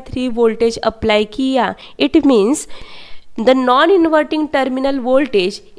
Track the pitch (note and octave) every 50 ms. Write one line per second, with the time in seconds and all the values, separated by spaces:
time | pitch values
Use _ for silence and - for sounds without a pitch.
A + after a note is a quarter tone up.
0 | C4 - - B3+ B3+ B3+ A3 A#3 A#3 A3+ G#3+ A3 A3+ A#3 A3+ - - A3 A3 -
1 | A#3 A3 G#3+ G#3+ G#3+ G#3+ - - C4 C4 C4 B3+ G#3+ F#3 F#3+ - - - - -
2 | C4+ C#4 - D#4+ C#4 C#4 B3+ G#3 F#3+ A#3 D4+ - - - - - - - - -
3 | - - - - - - - - A3 B3 C4 C4 B3+ B3 B3 C4+ D#4+ E4 G4 F4
4 | E4 D#4+ D#4 D#4 D4+ D4+ D#4 D#4 D4+ D4 - C#4 C4 C4+ B3+ C4 C4 C#4 C#4 C4+
5 | A3+ B3 C4 C4+ D4+ - - G3 F3+ G3+ G3 - - - -